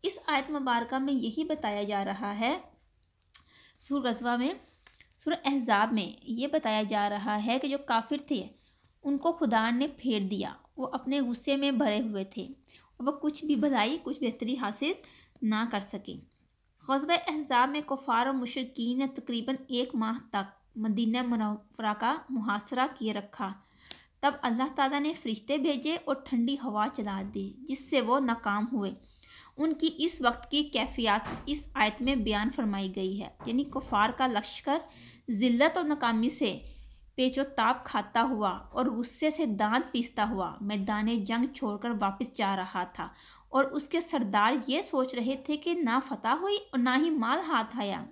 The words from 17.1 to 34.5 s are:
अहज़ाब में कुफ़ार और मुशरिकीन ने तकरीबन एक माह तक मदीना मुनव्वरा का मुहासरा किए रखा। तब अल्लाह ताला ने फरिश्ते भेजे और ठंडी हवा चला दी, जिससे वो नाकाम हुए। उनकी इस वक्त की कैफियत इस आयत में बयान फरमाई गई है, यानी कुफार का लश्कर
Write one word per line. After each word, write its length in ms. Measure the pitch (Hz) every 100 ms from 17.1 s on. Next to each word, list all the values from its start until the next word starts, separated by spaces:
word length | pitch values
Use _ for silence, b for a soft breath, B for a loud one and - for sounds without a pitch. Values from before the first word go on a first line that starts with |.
| 339
अहज़ाब 540 | 359 302 285 247 262
में 140 | 294
कुफ़ार 440 | 294 269 269 226 247
और 60 |
मुशरिकीन 640 | 269 240 - 254 - 233 247
ने 100 | 269
तकरीबन 500 | 269 - 233 233 269 -
एक 240 | 247 247 247
माह 220 | 220 233
तक 300 | - 208 196 - _ -
मदीना 460 | 220 208 226 240
मुनव्वरा 680 | 247 233 214 208 - - 220
का 320 | 208 226 311 -
मुहासरा 560 | 262 214 208 - 247 262
किए 260 | 269 220
रखा। 420 | 202 202 - 196 196 B B B B B _
तब 200 | 277 277
अल्लाह 240 | 254 226 269
ताला 320 | - 269 285
ने 140 | 294
फरिश्ते 440 | 330 240 220 - 285
भेजे 380 | 311 277 294 339
और 280 | - 269 -
ठंडी 280 | 247 233 277
हवा 320 | 247 208 214
चला 340 | - 208 196
दी, 420 | 196 202 196 - 254
जिससे 340 | 269 - 277
वो 180 | 226 262
नाकाम 460 | 254 233 220 202 220
हुए। 280 | 254 196 - B B B B B -
उनकी 300 | 311 311 320
इस 340 | - 330 -
वक्त 260 | 254 233 -
की 120 | 294
कैफियत 840 | 294 254 262 - 226 202 - - -
इस 200 | 294 - 269
आयत 240 | 214 214
में 220 | 247 277
बयान 260 | 214 208 208
फरमाई 400 | 262 220 196 190
गई 260 | 190 190 196
है, 220 | 196 - -
यानी 160 | 240
कुफार 480 | 285 269 - 208 214
का 160 | 233 262
लश्कर 540 | 214 -